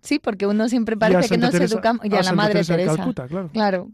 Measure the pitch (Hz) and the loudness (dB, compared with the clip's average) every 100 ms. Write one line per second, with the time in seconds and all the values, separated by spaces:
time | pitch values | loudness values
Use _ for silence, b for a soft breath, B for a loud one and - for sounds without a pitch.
0 | - 294 - 202 202 208 226 247 220 220 | -2 -2 -2 -2 0 0 0 0 -2 0
1 | 214 185 180 180 - 175 220 220 220 233 | 2 2 2 2 2 2 0 0 0 0
2 | 214 202 185 202 208 208 170 170 180 156 | 0 0 2 2 2 0 0 0 0 0
3 | - 240 127 170 180 202 208 185 - | -2 -6 -8 -8 -6 -2 0 0 -6